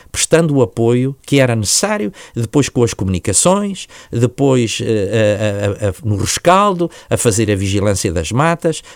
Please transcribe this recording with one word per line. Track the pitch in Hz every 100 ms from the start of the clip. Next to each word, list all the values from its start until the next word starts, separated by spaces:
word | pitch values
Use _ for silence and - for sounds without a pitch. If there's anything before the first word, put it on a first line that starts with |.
| -
prestando | - - 160 165 139
o |
apoio | 120 - 117 123 131 139
que | - 139
era | 127
necessário, | 113 101 - 202 208 208 - -
depois | - 117 151 135
com | -
as | 117
comunicações, | - 95 90 - 98 175 196 208 190 - - -
depois, | 117 123 - 139 131 113 -
eh, | 110 110 98 113 107 104 107 101 104 98
a, | 104
a, |
a, | -
no | 110 101
rescaldo, | 98 - 170 185 208 180 170 - -
a | -
fazer | 120 104 104
a | 101
vigilância | 98 101 101 95 104
das | 85 82
matas, | 120 160 170 170 160 -